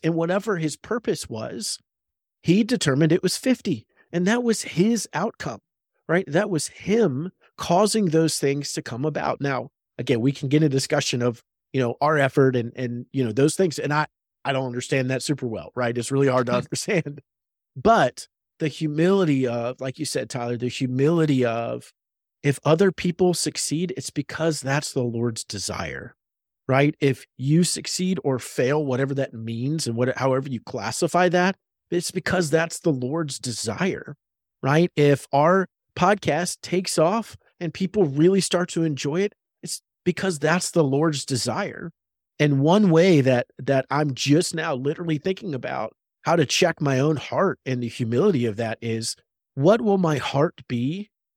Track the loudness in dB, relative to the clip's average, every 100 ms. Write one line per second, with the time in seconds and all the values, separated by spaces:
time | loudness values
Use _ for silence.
0 | -2 0 0 -2 -2 -2 -4 -6 -6 -4
1 | -4 -4 -6 -10 -10 -8 -8 -10 _ _
2 | _ _ _ _ 2 2 2 0 0 2
3 | 2 2 0 -2 -2 -2 -2 -6 -8 _
4 | _ -4 0 0 0 -2 -2 0 2 0
5 | -2 -6 -6 -6 -10 -12 _ _ _ _
6 | -2 -2 0 0 0 -2 -4 -8 0 2
7 | 2 0 -6 -12 _ -10 0 2 4 2
8 | 2 4 2 2 0 -2 -4 -8 -8 -6
9 | -4 -2 -4 -4 -4 -4 -6 _ _ -8
10 | -2 0 0 -2 0 2 4 2 0 -2
11 | 0 0 -2 -4 _ _ _ -2 -2 0
12 | 0 2 2 4 4 4 -2 -6 -6 -6
13 | -6 -2 -2 2 2 2 0 -2 -2 -2
14 | -4 _ _ _ -4 -2 -4 -6 -2 -2
15 | 0 -2 -2 -4 -4 -8 -8 -4 -2 -2
16 | -2 2 2 2 0 -2 -2 -6 -2 -2
17 | -2 -8 -18 _ _ _ _ 0 4 4
18 | 4 -2 -14 _ _ _ -6 -4 -4 2
19 | 2 4 2 2 0 -2 -6 -6 -10 -8
20 | -6 -6 -6 -6 -6 -4 -6 -4 -2 2
21 | 2 4 2 2 2 -2 -6 -8 -12 _
22 | _ _ _ _ -2 0 2 4 4 2
23 | -2 2 2 2 -2 -4 -4 -2 -4 -6
24 | -8 -8 -8 -4 -2 -2 -2 -2 -2 -4
25 | -4 -2 -4 -4 -10 -10 -8 -8 -8 -10
26 | -14 -20 _ _ _ _ 0 2 2 2
27 | 0 0 -6 -8 2 2 2 -2 -6 -4
28 | -2 -2 -2 -4 -4 -2 0 0 0 0
29 | -2 -2 -4 -6 -8 -6 -4 -4 -4 -2
30 | -2 0 0 0 -2 -8 -8 -8 -6 -2
31 | 0 2 4 4 2 -2 _ _ _ -6
32 | -4 -4 -2 0 2 0 0 -2 -2 -2
33 | -2 -4 -6 -6 -8 -6 -6 -2 -2 -4
34 | -10 -18 _ _ _ _ 2 4 4 4
35 | 4 4 2 2 4 4 0 _ _ 0
36 | 2 2 0 -2 -4 -8 -6 -4 -2 2
37 | 2 2 -4 -14 _ _ -10 -4 -2 0
38 | 0 4 4 4 2 -2 -2 -2 -2 -2
39 | -4 -2 -4 -6 _ _ -12 -12 _ _
40 | -4 -2 -2 0 0 0 2 2 2 2
41 | 0 -2 -4 -4 -2 -4 -6 -8 -12 -14
42 | _ _ _ 0 2 4 4 6 6 6
43 | 6 6 6 2 0 -6 -2 -2 0 -2
44 | -2 -2 2 4 2 -4 -4 -2 -4 -4
45 | -4 -4 -4 -6 -6 -8 -6 -6 -6 -10
46 | _ _ 2 2 4 4 2 2 0 2
47 | 2 0 -2 -2 0 -2 -6 -4 -6 -4
48 | -2 2 4 4 0 -2 -4 -4 -4 -4
49 | -6 -10 _ _ _ 0 4 4 2 2
50 | 2 0 -2 0 0 -2 -8 -4 -4 -6
51 | -10 _ _